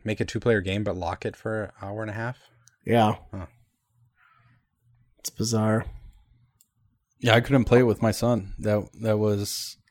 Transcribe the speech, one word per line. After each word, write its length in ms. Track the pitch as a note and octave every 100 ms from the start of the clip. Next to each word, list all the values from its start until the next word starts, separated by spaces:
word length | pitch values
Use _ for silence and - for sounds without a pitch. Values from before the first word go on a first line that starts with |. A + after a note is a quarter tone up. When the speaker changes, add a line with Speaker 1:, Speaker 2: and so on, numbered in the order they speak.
Speaker 1:
Make 160 | A2 G#2+
a 40 | A2
two-player 360 | A2+ A#2+ G#2+
game, 220 | F#2 G2
but 120 | G#2 F#2
lock 300 | F2 F#2+ -
it 100 | -
for 280 | A2 A2 G2
an 60 | -
hour 200 | G2 G#2+
and 80 | G#2+
a 40 |
half? 240 | G#2 A#2 - _ _ _ _ -
Speaker 2:
Yeah. 300 | A#2 A2+ - -
Speaker 1:
Huh. 160 | G2 E2+ _ _ _ _ _ _ _ _ _ _ _ _ _ _ _ _ _
Speaker 2:
It's 100 | -
bizarre. 540 | - A2+ A2+ A2 A2 - - - - _ _ _ _ _ _ _ _ _ _
Speaker 3:
Yeah, 160 | A#2+ A2+
I 60 |
couldn't 240 | A#2+ C3+ A2+
play 140 | A#2+
it 40 | B2
with 140 | G#2
my 100 | A2+
son. 420 | - A#2 A#2 G2 -
That, 280 | G#2 G#2 - -
that 160 | A2 G#2+
was, 600 | G#2+ G2+ G2+ - - - _